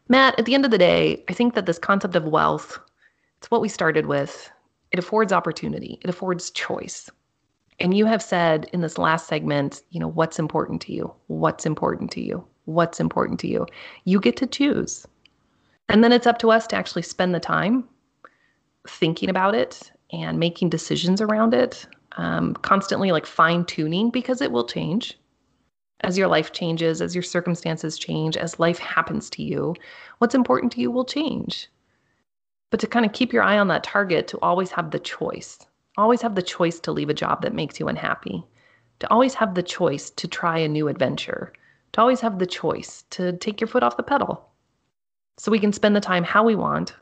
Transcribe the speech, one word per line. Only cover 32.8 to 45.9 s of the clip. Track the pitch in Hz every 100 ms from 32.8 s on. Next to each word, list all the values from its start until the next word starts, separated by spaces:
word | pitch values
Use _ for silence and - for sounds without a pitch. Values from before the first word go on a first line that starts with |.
to | 214
kinda | 240 214
keep | - 247
your | 233
eye | 196 208
on | 196
that | 156
target, | - 202 196 156 -
to | -
always | 175 180 180
have | - 160
the | -
choice, | - - 165 175 - - _ _ _ -
always | 220 240
have | 233
the | 196
choice | 180 - 170 165
to | -
leave | 151 147
a |
job | 151 - 156
that | 147
makes | 151 151 -
you | 151
unhappy, | - - - - 180 - _ _ _ _ -
to | -
always | 220 262
have | - 214
the | 180
choice | 175 - 170 143 -
to | - 170
try | - 170 165
a | 156
new | 151 147
adventure, | 160 127 147 - - - - _ _ _
to | -
always | 233 247
have | 226 185
the | 180
choice | - 165 - - - _
to | - 180
take | 180 - 208
your | 226
foot | 247
off | 240 -
the |
pedal. | 226 277 208 - - _ _ _ _ _ _ _ _ -
So | -
we | 214
can | 208
spend | 202 208